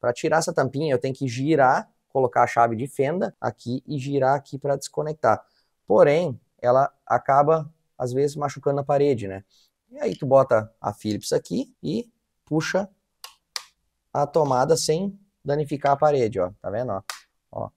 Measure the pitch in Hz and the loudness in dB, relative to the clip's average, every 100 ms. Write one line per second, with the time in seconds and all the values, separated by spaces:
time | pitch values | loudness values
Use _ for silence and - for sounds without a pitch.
0 | 120 120 160 156 165 160 135 135 156 127 | -4 -2 0 0 0 -2 -2 -2 -2 -2
1 | 135 131 135 117 139 156 131 147 214 _ | -2 -4 -6 -4 0 4 4 2 -2 _
2 | _ 139 127 123 120 - 117 113 135 - | _ -2 0 2 0 4 2 2 -8 -2
3 | 139 175 202 - 120 - - 160 - 151 | -2 -2 -4 -4 -8 -6 -8 -8 -6 -8
4 | 131 143 131 143 139 139 143 139 - - | -4 0 2 0 -2 -8 -4 -4 -4 -8
5 | 151 151 120 107 - _ _ _ _ 214 | -8 -2 2 2 -2 _ _ _ _ 4
6 | 160 151 175 117 _ _ 120 127 139 _ | 6 4 0 -6 _ _ 2 2 2 _
7 | - 120 - 139 147 160 156 _ _ _ | -2 -2 2 2 4 2 0 _ _ _
8 | 131 127 143 147 143 139 147 143 139 143 | -6 -2 -2 -2 -8 -4 -4 -2 0 2
9 | 143 123 98 95 - _ _ _ _ 254 | 2 0 -4 -10 -14 _ _ _ _ -8
10 | 269 - 139 135 131 110 107 _ 104 104 | -6 -4 4 4 6 2 0 _ -8 -6
11 | 107 104 - 147 - 175 285 _ 151 196 | -4 -4 -2 -4 -2 -6 -6 _ -6 -6
12 | 240 _ _ _ _ 151 156 185 208 _ | -8 _ _ _ _ -4 -2 -4 -4 _
13 | _ _ - _ _ - - _ _ _ | _ _ -20 _ _ -16 -16 _ _ _
14 | _ - 143 165 143 127 139 160 - 156 | _ -4 0 0 2 2 2 2 0 -2
15 | 196 196 _ _ 147 147 147 139 139 139 | -2 -8 _ _ -6 -4 -2 -2 0 2
16 | 151 143 113 98 90 98 92 101 127 95 | 2 2 0 0 -4 -6 -8 -6 -6 -8
17 | - - _ _ _ 110 107 | -10 -18 _ _ _ -12 -12